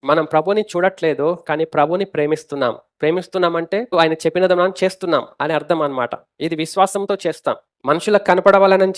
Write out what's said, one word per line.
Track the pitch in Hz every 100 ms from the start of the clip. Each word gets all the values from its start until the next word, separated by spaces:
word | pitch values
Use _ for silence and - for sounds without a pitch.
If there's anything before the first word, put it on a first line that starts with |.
మనం | 135 156
ప్రభుని | 156 156 151 208
చూడట్లేదు, | 214 175 185 185 165 143 147 175 -
కానీ | 151
ప్రభుని | 160 151 147 175
ప్రేమిస్తున్నాం. | 196 - 147 151 - 139 127 110 _ _
ప్రేమిస్తున్నామంటే | 151 175 175 190 175 170 165 196 247 180
ఆయన | 160
చెప్పినది | 160 165 170 185
మనం | 180 180 185
చేస్తున్నాం | 185 185 180 147 113 _
అని | 147
అర్థం | 160 147 165
అన్నమాట. | 151 131 120 - _ _
ఇది | 160 160
విశ్వాసంతో | 156 - 185 202 196 196 170
చేస్తాం. | 156 - 117 _ _ 135
మనుషులకు | 156 208 208
కనపడవాలని | 196 180 190 196 196 190 190